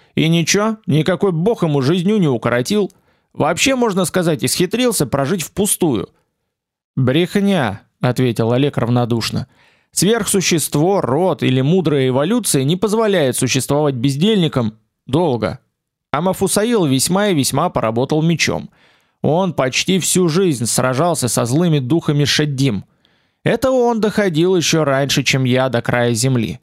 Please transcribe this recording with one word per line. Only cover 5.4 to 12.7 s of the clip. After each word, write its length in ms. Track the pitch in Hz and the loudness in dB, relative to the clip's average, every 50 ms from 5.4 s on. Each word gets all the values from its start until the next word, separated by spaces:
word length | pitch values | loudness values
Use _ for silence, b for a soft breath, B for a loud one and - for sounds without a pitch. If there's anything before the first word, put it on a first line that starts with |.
| 143 | -6
впустую". 640 | - - 180 208 196 - - 185 156 120 92 - - _ _ _ _ _ _ _ _ _ _ _ _ _ _ _ _ - | -6 -4 -4 -2 -2 0 0 0 0 0 -2 -4 -8 _ _ _ _ _ _ _ _ _ _ _ _ _ _ _ _ -4
"Брехня", 880 | 135 127 127 131 165 180 - - 208 196 202 196 170 127 104 95 - _ _ _ - | 0 0 2 2 2 0 0 0 0 0 2 0 0 0 -2 -4 -8 _ _ _ -4
ответил 500 | - 123 123 - 127 120 110 - 113 113 | -2 -2 0 0 0 0 0 0 0 0
Олег 260 | 120 127 143 139 - | 2 0 0 0 -2
равнодушно. 680 | 123 120 113 123 123 120 113 120 113 110 - 110 110 - b b b b b b b b b | -2 -2 0 0 0 0 0 -2 -2 -4 -4 -6 -6 -8 b b b b b b b b b
"Сверхсущество, 1120 | b - 165 202 233 226 190 - - 190 - - 180 151 - - - 147 156 185 202 175 | b -2 0 0 0 0 -2 -2 -2 0 0 0 0 -2 -2 -2 -2 0 2 2 0 0
род 420 | 143 120 127 160 185 180 143 - 123 | 0 0 0 0 0 0 0 0 0
или 180 | 131 127 131 | 0 2 2
мудрая 480 | 131 147 180 190 165 160 147 139 131 131 | 2 2 2 2 2 0 0 0 0 0
эволюция 540 | 123 135 147 180 240 247 196 - - 139 131 | 0 0 0 0 0 -2 -2 0 0 0 0
не 100 | 143 | 0